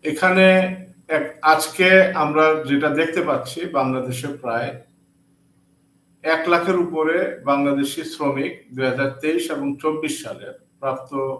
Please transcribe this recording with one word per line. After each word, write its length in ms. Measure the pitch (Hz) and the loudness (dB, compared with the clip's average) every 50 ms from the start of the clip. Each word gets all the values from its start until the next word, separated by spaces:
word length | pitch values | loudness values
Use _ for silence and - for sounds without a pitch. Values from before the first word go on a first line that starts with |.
এখানে 720 | - 151 147 - 185 185 185 190 190 185 185 185 185 185 - - - - - - _ - | -4 -4 -2 0 2 2 4 6 6 6 6 6 2 0 -4 -8 -12 -18 -20 -20 _ -4
এক, 300 | 160 151 143 - - - | -2 -2 -2 -4 -8 0
আজকে 680 | - 147 156 151 - - - - 185 185 190 190 185 185 | 4 4 4 4 2 -6 0 2 4 8 8 8 6 6
আমরা 520 | - 170 151 147 151 156 156 156 156 151 - | 2 0 -2 0 2 4 4 4 4 2 0
যেটা 240 | 135 143 143 151 151 | 0 0 2 2 0
দেখতে 340 | 139 151 165 160 - 180 | 0 0 0 0 0 -2
পাচ্ছি, 440 | 165 - 135 123 - - - 165 175 | 0 0 0 -2 -2 -6 -8 -8 -8
বাংলাদেশে 640 | 180 - 139 135 131 131 131 123 127 123 - - 143 | -2 -2 0 0 0 -2 -2 -4 -6 -6 -6 -6 -8
প্রায় 560 | 139 - - 120 117 117 117 127 123 - - _ _ _ _ _ _ _ _ _ _ _ _ _ _ _ _ _ _ _ _ _ _ _ _ _ _ _ | -10 -8 -6 -4 -4 -4 -4 -6 -8 -12 -18 _ _ _ _ _ _ _ _ _ _ _ _ _ _ _ _ _ _ _ _ _ _ _ _ _ _ _
এক 260 | - 156 160 160 160 170 | -2 0 0 0 2 2
লাখের 280 | 175 165 175 190 185 | 2 2 2 0 0
উপরে 640 | 180 170 - 160 156 156 156 165 180 190 - - - - | 0 0 0 0 0 0 0 0 0 -2 -2 -6 -6 -2
বাংলাদেশি 600 | 139 139 139 143 143 139 139 139 135 - 165 165 | 0 0 2 2 0 0 0 -2 -4 -4 -8 -10
শ্রমিক 600 | - - - 151 139 131 135 135 117 - - _ _ 127 | -10 -8 -4 -4 -4 -2 -2 -6 -6 -8 -12 _ _ -6
দুই 120 | 127 131 | -4 -2
হাজার 240 | 131 120 131 139 135 | -2 0 -2 -4 -4
তেইশ 400 | 127 - - 156 160 170 165 - | -4 -4 -4 -2 -2 -2 -2 -4
এবং 260 | 156 139 139 139 139 | -6 -4 -4 -4 -6
চব্বিশ 460 | - - 156 156 156 156 151 - - | -2 -2 -2 -2 -2 -4 -6 -6 -6
সালের 320 | - - - - 101 - - - _ _ _ _ | -8 -12 -12 -12 -14 -16 -16 -18 _ _ _ _
প্রাপ্ত 360 | 139 135 131 131 - - 143 139 135 135 135 | -4 -4 -4 -4 -8 -8 -6 -4 -4 -4 -4